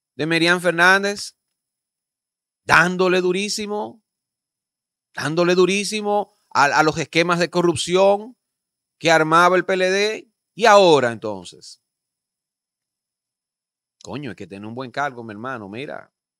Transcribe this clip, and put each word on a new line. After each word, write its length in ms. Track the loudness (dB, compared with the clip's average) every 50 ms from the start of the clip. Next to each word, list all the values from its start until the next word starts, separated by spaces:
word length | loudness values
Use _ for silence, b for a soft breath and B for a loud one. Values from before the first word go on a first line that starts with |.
| _ _ _
de 100 | -8 -4
Merian 340 | -2 -2 0 2 2 0 0
Fernández, 760 | 0 -2 0 2 4 4 4 4 2 -2 -6 -8 -10 -16 -16 _ _ _ _ _ _ _ _ _ _ _ _ _ _ _ _ _ _ _ _ _ _ _ _ _ _
dándole 560 | 2 4 4 4 4 2 0 0 0 2 0
durísimo, 800 | 0 0 -2 -2 -4 -6 -6 -8 -8 -8 -8 -10 -10 -12 -14 _ _ _ _ _ _ _ _ _ _ _ _ _ _ _ _ _ _ _ _ _ _ _ _
dándole 400 | -10 -8 -6 -2 0 0 2 2
durísimo 800 | 4 2 2 2 -2 -4 -4 -6 -6 -4 -4 -2 -4 -4 -6 _ _ _ _
a, 140 | 0 2 2
a 180 | 4 4 2 2
los 140 | 2 0 -2
esquemas 400 | -4 -4 -2 0 0 0 0 -2
de 100 | -2 -2
corrupción 880 | -2 0 0 0 0 -2 -4 -2 0 2 2 2 2 0 -4 -10 -20 _ _ _ _ _ _ _ _ _ _ _ _ _
que 100 | 0 2
armaba 460 | 2 2 4 4 4 4 4 4 4
el 100 | 2 0
P 80 | -2 -2
L 160 | -2 0 0
D. 400 | 0 0 -2 -2 -4 -8 -12 _ _ _ _ _ _
Y 120 | 0 2
ahora, 460 | 4 6 6 6 6 6 4 2 0
entonces, 680 | -4 -6 -8 -10 -10 -12 -14 -18 -20 -20 -20 -20 -20 _ _ _ _ _ _ _ _ _ _ _ _ _ _ _ _ _ _ _ _ _ _ _ _ _ _ _ _ _ _ _ _ _ _ _ _ _ _ _ _ _ _ _ _ _ -18
coño, 260 | -16 -14 -14 -12 -14
es 80 | -14 -16
que 80 | -18
tiene 220 | -18 -18 -16 -16 -14
un 80 | -14
buen 160 | -14 -14 -12
cargo, 320 | -10 -8 -8 -8 -10 -12 -16
mi 80 | -16
hermano, 360 | -14 -14 -12 -12 -12 -12 -12 -14
mira, 460 | -14 -14 -14 -14 -14 -16 -18 _ _ _ _ _ _ _